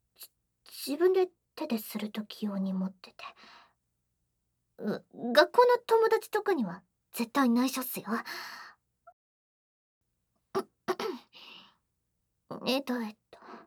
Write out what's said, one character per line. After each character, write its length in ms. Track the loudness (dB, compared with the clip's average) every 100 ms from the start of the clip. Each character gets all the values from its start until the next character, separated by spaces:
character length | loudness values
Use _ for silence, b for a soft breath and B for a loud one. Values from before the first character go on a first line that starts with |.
| _ _
じ-、 140 | -20 _ _ _ -20 -12 -6
自 60 | 2
分 140 | 4
で 160 | 4 2 -2 _ -10
手 100 | -4
で 100 | -4
す 200 | -4 -8
る 120 | -6
時 360 | -6 -10 -8 -6
用 100 | -2
に 160 | -2
持 140 | -2 -4
っ 60 |
て 200 | -6 -20
て。 120 | -18 -18 B B B B B _ _ _ _ _ _ _ _ _ -8
う、 260 | -6 -6 -8 -10 2
学 200 | 4 6
校 140 | 6 6
の 100 | 6
友 300 | 4 4 4
達 220 | 2 0
と 120 | -4
か 120 | 0
に 100 | 0
は 180 | -2 -6 _ _ _
絶 180 | -8 -2
対 180 | 2 4
内 180 | 4 2
緒 140 | -2
っ 20 |
す 160 | -6 -8
よ。 60 | -6 -6 B B B B B B _ _ -20 _ _ _ _ _ _ _ _ _ _ _ _ _ _
<clears throat> 2000 | -8 -8 _ -8 -6 -4 -8 -12 -20 -20 -20 -20 _ _ _ _ _ _ _ _ -8 -2
え 120 | -2
っ 60 |
と、 140 | -2 -6
え 80 | -6
っ 60 | -12 _
と、 80 | -20 B B